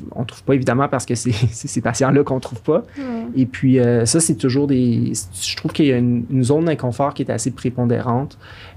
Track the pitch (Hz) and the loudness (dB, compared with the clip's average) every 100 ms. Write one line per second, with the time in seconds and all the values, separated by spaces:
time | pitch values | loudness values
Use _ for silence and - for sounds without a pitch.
0 | - - 120 - - 139 131 123 143 135 | -6 -8 -10 -6 0 0 2 0 0 -2
1 | - 117 123 107 120 - 143 - 117 117 | -2 -4 -2 0 0 -2 -6 -4 -2 0
2 | 131 139 143 131 - 107 - 160 240 285 | 4 4 2 -2 -6 -8 0 0 0 -10
3 | 262 233 226 240 123 - 135 131 120 120 | -8 -6 -4 0 0 0 4 4 4 4
4 | 113 160 160 147 135 127 143 131 123 117 | 2 2 2 0 2 2 2 2 2 2
5 | 120 117 - - - - 160 - 147 123 | 0 -4 -8 -10 -8 -6 -6 0 2 4
6 | 123 120 120 135 120 147 165 139 127 113 | 2 0 0 0 2 2 2 0 -2 0
7 | 139 139 135 113 135 117 131 120 120 117 | -2 -2 -4 -2 -4 -4 -4 0 0 0
8 | 123 127 143 - - - - | 0 -2 -2 -10 -20 -20 -20